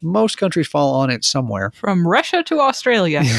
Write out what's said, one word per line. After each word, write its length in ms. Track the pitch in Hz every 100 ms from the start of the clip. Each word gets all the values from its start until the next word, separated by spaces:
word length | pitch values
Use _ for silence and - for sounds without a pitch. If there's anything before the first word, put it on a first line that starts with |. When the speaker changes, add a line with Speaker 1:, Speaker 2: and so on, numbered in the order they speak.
Speaker 1:
most 360 | 165 196 220 -
countries 300 | 196 180 151
fall 260 | 147 143
on 160 | 135 135
it 160 | 120 -
somewhere. 460 | 139 123 101 98 -
Speaker 2:
From 320 | - 185 170
Russia 360 | 220 - 349
to 160 | 330 311
Australia. 640 | 277 247 254 233 175 147 139